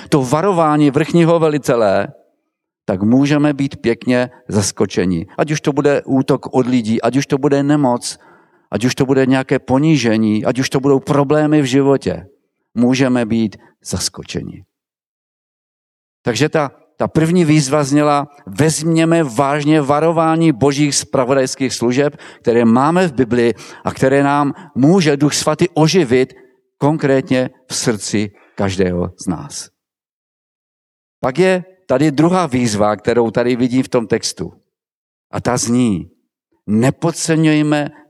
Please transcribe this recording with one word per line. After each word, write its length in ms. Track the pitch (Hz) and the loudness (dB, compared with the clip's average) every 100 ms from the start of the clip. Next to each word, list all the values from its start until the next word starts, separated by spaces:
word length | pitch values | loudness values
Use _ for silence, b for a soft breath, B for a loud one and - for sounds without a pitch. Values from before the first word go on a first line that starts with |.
| B | B
to 140 | 156 | -2
varování 680 | 131 151 190 180 160 151 147 | 0 0 0 2 2 4 2
vrchního 480 | 135 156 170 165 170 | 2 0 2 4 4
velitele, 680 | 160 147 - 123 107 98 98 - _ _ _ _ _ _ - | 2 0 0 2 2 0 -2 -10 _ _ _ _ _ _ -6
tak 180 | 95 | -2
můžeme 500 | 104 123 143 147 147 | 2 2 2 2 0
být 280 | 139 139 - | -2 -4 -4
pěkně 480 | 117 113 - 123 123 b b | -4 -4 -2 -2 -2 b b
zaskočeni. 760 | 98 95 - 104 - 90 87 85 B | -2 -2 -4 -4 -2 -2 -2 -6 B
Ať 140 | 160 | -4
už 100 | 151 | -2
to 120 | - | -2
bude 280 | 143 143 139 - | 0 0 0 0
útok 500 | 131 131 131 - 131 | -2 0 -2 -2 -2
od 120 | 123 | 0
lidí, 340 | 127 110 113 | 0 0 -2
ať 140 | 120 127 | 0 -2
už 100 | 139 | -2
to 120 | 139 | -2
bude 260 | 139 139 | 0 0
nemoc, 540 | 143 151 143 120 - - b b b b b | 0 0 0 -2 -6 -14 b b b b b
ať 140 | 101 123 | -4 -2
už 100 | 123 | -2
to 100 | 131 | 0
bude 200 | 135 117 | 2 2
nějaké 340 | 131 127 131 | 0 0 -4
ponížení, 840 | - 127 156 151 117 110 110 107 101 | 0 0 2 2 2 0 0 0 -2
ať 140 | 120 | -2
už 100 | 131 | -2
to 100 | 139 | -2
budou 200 | 135 135 | 2 0
problémy 600 | - 139 139 151 151 151 | 0 -2 0 0 2 2
v 40 | 135 | 2
životě, 600 | 131 135 135 95 85 90 _ _ _ _ | 0 2 0 -2 -6 -10 _ _ _ _
můžeme 520 | - 120 131 135 123 113 | -2 0 2 0 0 -2
být 320 | 113 110 - b b - | -2 -2 -6 b b -10
zaskočeni. 800 | 90 - - - 78 52 - 95 _ _ _ _ _ _ _ _ _ _ _ _ _ _ _ | -6 -6 -10 -10 -10 -10 -16 -20 _ _ _ _ _ _ _ _ _ _ _ _ _ _ _
Takže 280 | - 110 151 | -6 0 0
ta, 220 | 165 143 - _ _ | 0 -2 -6 _ _
ta 100 | 113 | -2
první 380 | - 160 180 160 | 0 2 2 4
výzva 380 | 156 135 151 | 2 2 -2
zněla, 440 | 143 147 151 143 143 B - | 0 0 2 0 -2 B -18
"Vezměme 760 | 98 156 151 160 165 165 165 | -2 0 0 -2 0 2 2
vážně 580 | 151 107 139 147 147 156 | 0 0 0 0 2 0
varování 680 | 135 147 160 165 160 160 165 | 2 0 0 0 0 2 0
božích 440 | 123 135 139 147 135 | 2 0 2 0 -2
zpravodajských 800 | - 139 120 139 131 - 131 | -4 -2 0 0 0 -2 -6
služeb, 440 | - 120 123 143 - B B | -2 -2 0 -2 -4 B B
které 240 | - 117 117 | 0 2 4
máme 420 | 117 143 170 185 | 2 2 2 0
v 60 | |
Bibli 400 | 120 123 123 117 - B B | 0 -2 2 0 -2 B B
a 80 | - | -12
které 320 | - 131 139 | -2 0 2
nám 300 | 143 143 143 - B - | 2 0 -2 -6 B 0
může 420 | 139 196 156 139 | 4 4 4 2
Duch 160 | 147 | 0
Svatý 320 | - - 151 170 | 0 -2 0 -2
oživit 600 | - 156 175 143 127 131 - b b _ _ | 2 2 2 2 0 0 -6 b b _ _
konkrétně 720 | 139 156 147 135 131 131 127 _ _ | -2 0 0 0 0 -2 -2 _ _
v 80 | - | -6
srdci 560 | - 110 - 107 104 b b - | -4 -4 -4 -4 -6 b b -6
každého 540 | 101 95 92 87 90 - | -4 0 -2 -2 -6 -8
z 100 | - | -8
nás." 420 | 80 - - - _ _ _ _ _ _ _ _ _ _ _ _ _ _ _ | -8 -8 -14 -16 _ _ _ _ _ _ _ _ _ _ _ _ _ _ _
Pak 200 | 127 131 | -6 0
je 240 | 185 185 175 _ _ | 2 2 -4 _ _
tady 240 | 131 151 | 0 2
druhá 340 | 135 160 185 165 | 2 2 2 0
výzva, 500 | 127 123 104 104 104 | 0 -2 0 0 0
kterou 360 | - 117 113 | -2 0 0
tady 240 | 107 120 123 | 0 -2 0
vidím 280 | 127 123 | 0 0
v 60 | 131 | 0
tom 180 | 127 107 | -2 -2
textu. 440 | 113 - - 82 - _ _ _ _ _ _ _ | -4 -4 -10 -12 -14 _ _ _ _ _ _ _
A 100 | 104 | -6
ta 160 | - 120 | -4 -2
zní, 480 | 113 120 123 92 78 _ _ _ _ _ - | 0 0 0 -2 -6 _ _ _ _ _ -4
"Nepodceňujme 1200 | 107 127 - 170 160 - 160 160 151 151 151 143 B B | 0 0 0 -4 -4 -2 0 2 2 2 0 -2 B B